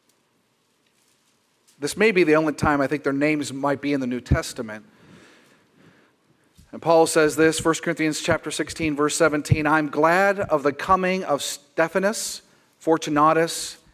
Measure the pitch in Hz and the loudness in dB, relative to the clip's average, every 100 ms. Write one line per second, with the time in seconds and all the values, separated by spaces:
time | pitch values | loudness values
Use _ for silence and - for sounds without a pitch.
0 | _ _ _ _ _ _ _ _ _ _ | _ _ _ _ _ _ _ _ _ _
1 | _ _ _ _ _ _ _ - 139 - | _ _ _ _ _ _ _ -10 -8 0
2 | 214 185 160 156 156 143 165 143 135 151 | 2 4 4 4 2 0 0 0 0 -2
3 | 143 139 147 151 131 135 143 143 143 143 | -4 -2 0 -2 -4 -6 -4 -4 -2 -4
4 | 127 123 - 165 160 - 110 107 104 _ | -4 -6 -2 -2 -2 -10 -12 -14 -20 _
5 | _ - - _ _ _ _ _ _ _ | _ -20 -20 _ _ _ _ _ _ _
6 | _ _ _ _ _ _ _ 110 156 165 | _ _ _ _ _ _ _ -8 2 4
7 | 160 165 151 139 160 156 165 156 - 160 | 4 4 2 4 2 2 -2 -2 -2 -4
8 | 160 151 - 156 156 - 151 - 160 143 | -4 -4 -2 -2 -2 -8 -8 -4 -4 0
9 | 147 - 160 147 143 156 151 156 151 135 | -2 2 0 0 0 0 2 0 0 0
10 | 156 180 196 196 175 151 139 135 - 185 | 2 4 2 0 -2 0 0 -2 0 2
11 | 185 185 185 143 - - _ - 160 196 | 2 -2 -2 -4 -4 -10 _ -2 0 0
12 | 190 226 - - _ _ _ _ - 160 | -2 -4 -8 -12 _ _ _ _ 0 0
13 | 160 147 151 160 165 - - - _ | 2 2 4 4 0 -4 -12 -14 _